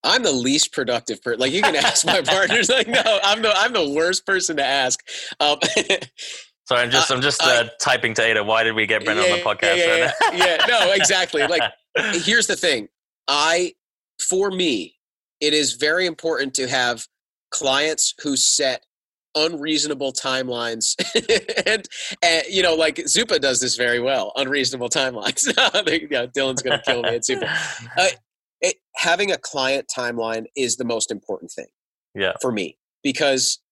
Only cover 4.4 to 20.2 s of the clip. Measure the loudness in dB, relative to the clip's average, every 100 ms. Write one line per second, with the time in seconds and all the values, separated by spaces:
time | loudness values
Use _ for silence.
4.4 | 0 -2 0 2 0 -2 -6 -12 -10 0
5.4 | 0 2 0 0 0 -2 -4 -14 -14 -14
6.4 | -18 _ 0 2 4 2 4 2 0 2
7.4 | 4 4 2 -2 0 2 0 2 2 2
8.4 | 2 2 2 0 0 0 0 2 2 2
9.4 | 0 0 2 2 2 2 0 2 0 4
10.4 | 2 4 2 4 4 4 2 2 0 0
11.4 | 0 0 -2 -6 _ -4 -2 -2 2 2
12.4 | 2 0 0 -2 -4 _ _ _ -2 0
13.4 | 2 2 0 -6 _ _ _ -6 -2 0
14.4 | 0 0 0 0 -4 _ _ _ _ _
15.4 | 0 2 0 0 0 0 -2 -2 -4 -2
16.4 | -4 -4 -2 0 0 -2 -10 _ _ _
17.4 | _ -2 0 2 0 0 -2 -2 -4 0
18.4 | 2 2 0 -2 _ _ _ _ _ -2
19.4 | 0 -2 -2 -2 -2 -4 -4 -4